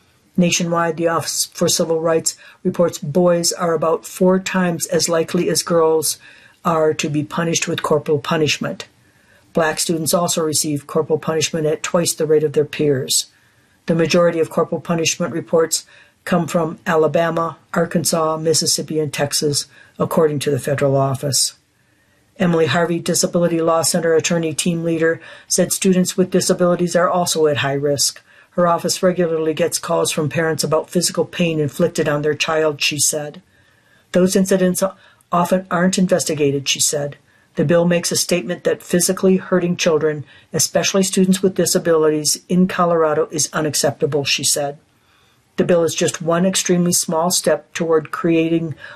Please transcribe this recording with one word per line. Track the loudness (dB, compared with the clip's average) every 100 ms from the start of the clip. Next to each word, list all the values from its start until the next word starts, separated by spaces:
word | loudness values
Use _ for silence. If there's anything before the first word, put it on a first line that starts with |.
| _ _ _ 0
Nationwide, | 2 0 -2 -2 -2 0
the | 0
Office | 0 -2 -6 -6
for | -2 0
Civil | 0 0 0
Rights | 2 0 0 -8 -18 -6
reports | -4 0 0 0
boys | -2 2 4 2 0
are | -2 -2
about | 0 0 -2 -4
four | 0 2 2
times | 0 -2 0 -2 -2
as | -2 0
likely | 0 0 0 0
as | -2
girls | 0 2 4 2 0 -6 -12 -20 -20 _
are | -2 2 2
to | 0 -2
be | -4 -4
punished | -4 -2 -2 -2
with | -4
corporal | 0 0 2 -2
punishment. | 0 0 0 -2 -6 -8 -14 _ _ _ _ _ _
Black | 0 0 0
students | -2 -2 0
also | 0 0 -2
receive | -2 -2 -2 -4 -2
corporal | -4 0 -2
punishment | -2 -2 -2 -2 -2
at | -2
twice | -2 -2 -2
the | -2 2
rate | 2
of | 2
their | 0 -2
peers. | 0 0 0 -2 -4 -4 _ _ _ _ _ -2
The | 0
majority | 2 4 4 2
of | -2
corporal | 0 -2 -4
punishment | -4 -2 -2 -2 -4
reports | -6 -2 0 2 -2 -8 -20 _ _
come | -2 -2 0
from | -2 -2 -4 -2
Alabama, | 2 2 2 0 0 -4 -6 _
Arkansas, | -2 -2 -2 -2 0 0 0
Mississippi, | 0 0 0 -4 -2 -4
and | -4
Texas, | -4 -4 -2 -2 -2 -6 -16 -20 -6
according | -2 2 2 2
to | -2
the | -2
federal | -2 0 2 2
office. | 0 -2 -2 -2 -2 -6 _ _ _ _ _ _ _ -2
Emily | 0 2 2
Harvey, | 2 0 -2
Disability | -2 0 0 2 0 2
Law | 2 2
Center | 2 0 2
attorney | 2 2 -2 -2
team | -2 -2 -2
leader, | -2 0 0 -2 -8 -20 -4
said | 0 0
students | 0 2 2 2 0
with | 0
disabilities | 0 0 2 2 2 0 2
are | 2
also | 0 0 2 2
at | 2
high | -2
risk. | -2 0 0 -2 -4 _ -20 _
Her | 0 2
office | 2 -2 0
regularly | 0 2 0 0 -2
gets | 0 -2 -2
calls | -2 -2 0
from | -2 -2
parents | -2 -2 -2
about | 0 0 0
physical | -2 -2 -2 -4
pain | -2 -2 0
inflicted | -2 0 -2 0 -2
on | 0
their | -2
child, | -2 -2 0 0 0
she | -4 -2
said. | -2 -2 -8 -14 _ _ _ _ _ _ _
"Those | 2 4 4
incidents | 2 2 2 0 -4 -6 -20 _ _
often | -2 2 0 0
aren't | 0 0 2
investigated," | 2 0 0 0 0 0 -4
she | -2
said. | -2 -2 -6 -10 _ _ _ -4
"The | 2
bill | 4 4
makes | 2 0
a | -4
statement | -2 -2 -2 -4
that | -2 -4
physically | -2 0 0 0 2 2
hurting | 2 0 0 0
children, | 2 2 0 -2 -10 -20 _
especially | -4 0 0 0 0
students | 0 2 2 4
with | 2 0
disabilities, | 0 0 2 4 4 2 -2 -4 -2
in | 2 2
Colorado | 2 2 2 2 2 -2
is | -4 -4
unacceptable," | -2 -2 0 -2 0 -2 -2 -2
she | -2
said. | 0 -2 -4 -8 _ _ _ _ _ _ _ -4
"The | 2
bill | 4
is | 2 0
just | -2 -2
one | -2 2 2
extremely | 0 0 2 2
small | 0 -2 -2 0
step | 0 0 0 -2
toward | -6 0 0 0
creating | -4 0 2 2 0 -2 -8 -14